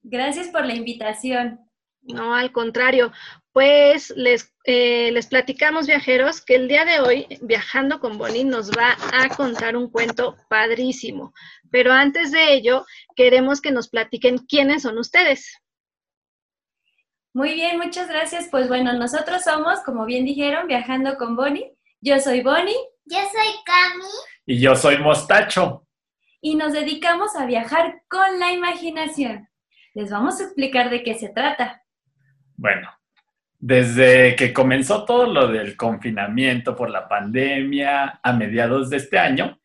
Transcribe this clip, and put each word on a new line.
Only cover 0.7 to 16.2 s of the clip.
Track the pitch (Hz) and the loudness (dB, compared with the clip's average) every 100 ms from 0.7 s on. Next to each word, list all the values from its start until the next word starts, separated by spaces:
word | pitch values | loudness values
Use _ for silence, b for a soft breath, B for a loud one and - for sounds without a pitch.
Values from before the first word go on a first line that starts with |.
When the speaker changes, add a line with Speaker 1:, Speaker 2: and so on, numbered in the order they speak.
Speaker 1:
invitación. | 233 233 233 214 214 254 247 240 233 _ _ _ _ | -6 -8 -8 -8 -6 -4 -4 -4 -10 _ _ _ _
Speaker 2:
No, | 254 240 226 | -16 -8 -2
al | 240 254 | -2 -2
contrario. | 247 226 226 254 262 233 B B B _ | -4 -4 0 2 4 2 B B B _
Pues | 262 277 294 285 294 - - | 4 6 8 6 4 -2 -2
les, | 247 240 - _ - | 2 0 -2 _ 0
eh, | 247 240 240 233 | 2 2 2 0
les | 240 226 | -2 0
platicamos, | 262 254 254 302 320 285 | -2 -2 0 0 2 0
viajeros, | 294 269 254 277 320 | 0 2 2 2 -2
que | - 254 | 2 4
el | 254 | 4
día | 285 | 2
de | 330 320 | 2 2
hoy, | 247 254 - - | 2 0 -2 -14
Viajando | 226 220 - 269 277 302 | -4 -4 -2 -2 -2 -2
con | 240 214 | -6 -6
Bonnie, | 226 226 | -6 -2
nos | 269 240 208 | -2 -2 -4
va | 220 240 240 - | 0 2 0 0
a | 254 262 - | 0 0 0
contar | 269 233 226 240 | -4 -2 -4 -4
un | 240 | -4
cuento | 233 233 233 247 - _ | -4 -4 -2 -4 -6 _
padrísimo. | 214 226 233 254 254 - 190 - B B B _ | 0 0 0 -4 -4 -10 -12 -14 B B B _
Pero | 254 254 | 2 4
antes | 262 285 302 311 | 4 4 0 -2
de | 320 311 | 2 4
ello, | 269 226 262 - B B - | 4 4 0 -2 B B 2
queremos | 254 254 262 285 | 6 6 4 -2
que | 302 | -2
nos | 254 233 | -4 -4
platiquen | 233 220 233 247 247 | -6 -6 0 0 0
quiénes | - 294 277 294 | -2 0 2 0
son | 269 220 | -2 -6
ustedes. | 240 349 339 269 - - _ _ _ _ _ _ | 0 2 2 0 -6 -20 _ _ _ _ _ _